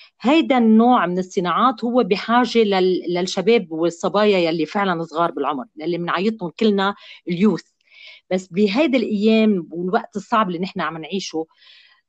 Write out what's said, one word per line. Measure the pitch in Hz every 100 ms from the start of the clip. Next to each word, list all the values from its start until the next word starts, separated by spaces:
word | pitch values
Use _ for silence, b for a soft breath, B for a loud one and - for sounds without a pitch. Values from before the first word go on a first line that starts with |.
| B _
هيدا | 220 320 226 254
النوع | 226 220 233 247 175
من | 180
الصناعات | 185 - 180 170 240 262
هو | 240 240
بحاجة | 196 185 - 240 233 233
لل-، | 214 190 185 180 -
للشباب | 175 185 - 180 233 170
والصبايا | 160 170 170 185 202 214 196
يلي | 165 170 156
فعلًا | 202 196 165
صغار | 165 147 170
بالعمر، | 143 139 143 120 -
يلي | 160 180
منعيطهم | 170 156 202 220 175
كلنا | - 220 196 196 196 B B -
اليوث. | 175 208 - - _ _ B B B B
بس | 185 185
بهيدي | 170 208 208 320 254
الأيام | - 208 214 220 220 196 160
والوقت | 165 180 220 226 202
الصعب | - 226 208
اللي | 165
نحن | 190 190
عم | 156 160
نعيشه، | 151 190 - 160 160 b b b b b